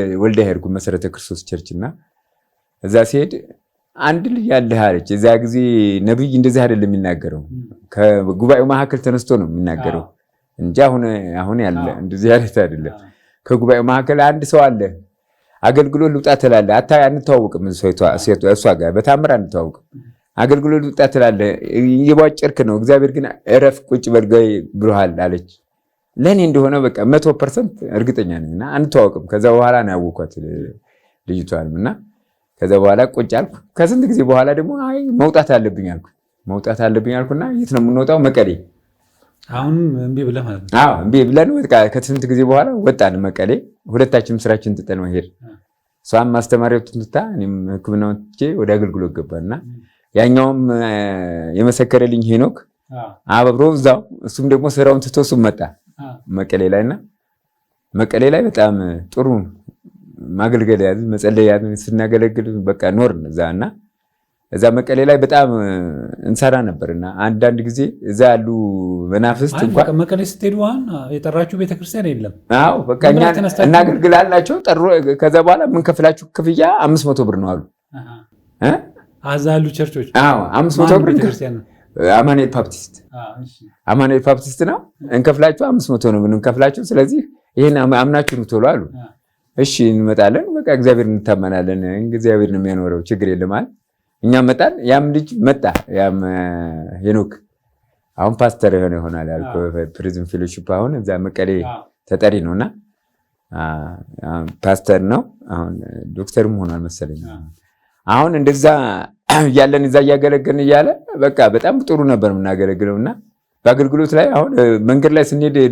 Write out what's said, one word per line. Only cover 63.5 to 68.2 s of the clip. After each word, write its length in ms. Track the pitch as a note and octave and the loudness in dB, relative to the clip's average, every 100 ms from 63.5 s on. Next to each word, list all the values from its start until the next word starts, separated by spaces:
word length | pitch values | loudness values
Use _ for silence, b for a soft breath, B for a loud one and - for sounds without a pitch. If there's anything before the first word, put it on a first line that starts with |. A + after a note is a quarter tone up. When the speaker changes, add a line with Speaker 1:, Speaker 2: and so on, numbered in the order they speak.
| F2+ C3+ - _ _ _ _ _ _ - | -4 -8 -12 _ _ _ _ _ _ -12
Speaker 1:
እዛ 120 | A2 A#2 | 2 2
መቀሌ 280 | A#2+ B2+ C3 | 2 -2 0
ላይ 140 | C#3 C#3+ | 4 4
በጣም 300 | C3+ D3 C3+ A2+ G2+ F#2 F2 C#2+ A1+ - | 4 2 2 0 -4 -6 -8 -10 -14 -12
እንሰራ 320 | - A#2+ C3 B2+ | -6 0 2 2
ነበር 260 | A2 D#2 E2 | -2 -6 -8
እና 140 | E2+ F#2 F#2+ | -8 -10 -6
አንዳንድ 400 | G#2+ G#2+ A#2+ A#2 | -4 0 0 0
ጊዜ 180 | A#2 B2 C#3+ - G#2+ | -6 -4 -6 -6 -8
እዛ 140 | G2+ | 4